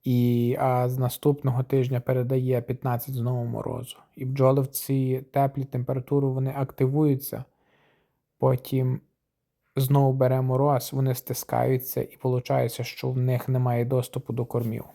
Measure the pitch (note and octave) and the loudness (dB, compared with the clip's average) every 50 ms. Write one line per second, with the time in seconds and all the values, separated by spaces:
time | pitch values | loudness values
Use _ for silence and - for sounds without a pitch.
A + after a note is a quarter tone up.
0 | _ C3 B2 B2 A#2+ B2 A#2+ A#2+ A#2+ A#2+ B2 - C3+ C3 B2+ B2 B2 B2 B2+ C3 | _ 2 2 4 4 4 2 2 2 0 0 0 2 2 2 2 0 0 0 0
1 | B2+ A#2+ - - - D3 C#3+ C#3+ - C#3+ A#2+ B2+ B2+ - - C3+ B2+ B2+ C3 A#2+ | -2 -2 -2 0 0 0 0 2 0 0 0 0 -2 0 0 0 2 2 -2 -2
2 | B2 - C3 B2+ B2 B2 C3+ C3 B2+ B2+ B2+ A#2+ A#2 - B2 A#2+ - C3 B2 A#2+ | 0 0 0 0 0 0 0 0 2 2 0 0 0 -4 -8 -4 -2 -2 -2 -2
3 | - - C3 B2 A#2 B2 B2 B2 A#2+ A#2 A#2 A2 - - - A#2+ B2 - - - | -4 -6 -6 -4 -2 -2 -2 -2 -4 -4 -6 -6 -6 -6 -6 -8 -10 -12 -16 -20
4 | - _ _ - C3 B2+ C3+ C#3 C3 C3 C3+ C#3+ C3+ C3+ - - - - C3+ C3+ | -20 _ _ -10 -8 -6 0 4 4 6 6 4 2 0 -4 -10 -4 -2 0 0
5 | C3 B2+ C3 C3 C#3 _ - C#3 C#3 C3+ C#3 C#3 C3+ C3 - B2+ B2 B2 C3 C3 | 0 0 -2 -2 -4 _ 0 0 0 2 0 -4 -8 -4 -4 -6 -4 -2 -4 -4
6 | B2+ - C#3+ C#3+ C#3 C3+ C3 C3 C3 C3+ C3 C#3 C3+ C3+ - - C3+ C3 C#3 D3+ | -2 0 0 2 2 2 0 0 -2 -2 -2 -2 -4 -4 0 0 0 2 4 4
7 | D#3 D3+ C#3 C3 C#3 - - A#2 C3 _ _ _ _ _ _ _ _ _ _ _ | 4 4 2 2 -2 -8 -10 -10 -10 _ _ _ _ _ _ _ _ _ _ _
8 | _ _ _ _ _ _ _ _ - C3 B2+ B2 - - C3+ C3 C3 B2+ C3 - | _ _ _ _ _ _ _ _ 2 2 2 2 -2 -4 -2 0 0 0 -2 -4
9 | _ _ _ _ _ _ _ _ _ _ _ _ _ _ _ C3+ C3+ C3 C#3+ C#3 | _ _ _ _ _ _ _ _ _ _ _ _ _ _ _ -2 0 4 4 4
10 | C#3 C3+ C3 C3+ C3+ B2+ B2+ C3 C3 B2+ B2+ C3 C#3 D3 C#3+ B2 B2+ - - C3+ | 6 4 4 4 4 4 4 2 2 2 2 2 4 4 2 0 -2 -2 -2 0
11 | C3+ C3 B2+ B2 - - B2 - - - - A#2+ B2 B2+ C3 C3 C3 - - B2+ | 0 0 0 -2 -4 -8 -8 -8 -4 -2 0 2 2 2 2 0 -2 -4 -4 -4
12 | A#2+ - - _ - C3 B2+ B2 B2 - C#3 C3 B2 A#2 - - A#2+ - - - | -4 -6 -8 _ -2 -2 -2 -2 -2 0 0 0 0 -2 -4 -6 -8 -8 -8 -6
13 | - C3 C3 C3 B2 B2+ B2+ A#2+ - - B2+ B2+ B2+ B2 A#2+ A#2+ A#2+ A#2+ C3 B2+ | -6 -4 -2 0 0 0 0 0 0 0 0 0 2 2 2 0 0 0 0 0
14 | A#2+ - - C3 - - A#2+ A#2+ A#2 - - B2 A#2+ A2+ G#2+ A2+ - - | -2 -2 -6 -10 -8 -6 -4 -4 -4 -2 -2 -4 -2 -2 -6 -6 -10 -14